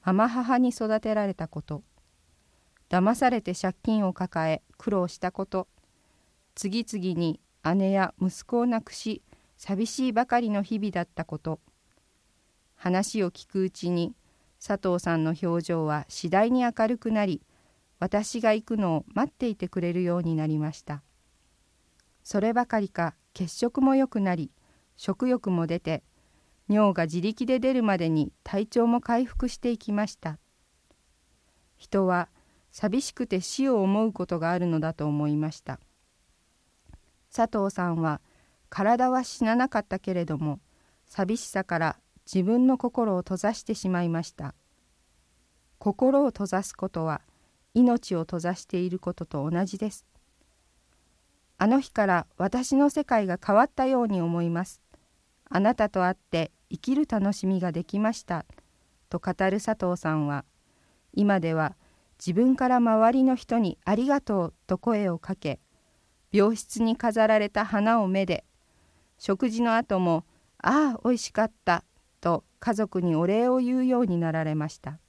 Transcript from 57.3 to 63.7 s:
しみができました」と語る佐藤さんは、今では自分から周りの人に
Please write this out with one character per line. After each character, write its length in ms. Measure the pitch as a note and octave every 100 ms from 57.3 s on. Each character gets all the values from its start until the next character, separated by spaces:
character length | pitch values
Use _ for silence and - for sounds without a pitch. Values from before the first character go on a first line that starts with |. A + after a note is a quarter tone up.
し 140 | G3+ F#3+
み 140 | F#3+
が 120 | F3+
で 120 | E3
き 140 | F#3 G3+
ま 140 | A3
し 100 | A#3
た」 220 | - E3+ - - _ _ _ _ _
と 100 | G3+
語 140 | - - F#3+
る 140 | G3+
佐 80 | -
藤 280 | A3 F3+ F3+
さ 140 | D#3+
ん 140 | D#3 D3
は、 180 | C#3+ - _ _ _ _ _ _
今 260 | - G3+ G3
で 140 | E3
は 220 | D#3+ D3+ - _ _ _ _
自 160 | -
分 220 | F3 B3 C4
か 120 | B3+
ら 80 | B3+
周 360 | A#3 A3 A3+
り 120 | C4
の 100 | C4
人 240 | B3+ - A#3
に 200 | G3